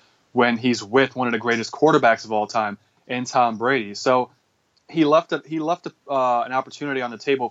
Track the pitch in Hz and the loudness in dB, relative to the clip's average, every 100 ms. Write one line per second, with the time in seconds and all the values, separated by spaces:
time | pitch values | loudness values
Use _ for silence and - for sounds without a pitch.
0 | _ _ _ 123 120 117 127 113 104 123 | _ _ _ 0 0 2 0 -2 0 2
1 | 131 131 123 113 117 117 110 - 147 156 | 2 0 -4 -2 -2 -2 -4 2 4 6
2 | 120 113 110 110 107 117 107 101 _ _ | 4 2 0 -4 -2 -2 -4 -6 _ _
3 | _ 123 120 135 120 110 117 135 101 101 | _ -8 -2 2 2 0 0 0 -2 -4
4 | 135 127 123 _ _ _ _ _ _ 165 | 2 2 0 _ _ _ _ _ _ 0
5 | 151 156 165 156 143 160 156 175 160 - | 4 4 2 -6 -6 -6 -4 -4 -6 -16
6 | - 135 127 120 120 131 131 - 147 131 | -6 -2 0 0 -2 -4 -6 -8 -6 -4
7 | 123 110 - 139 117 | -6 -6 -2 -2 -2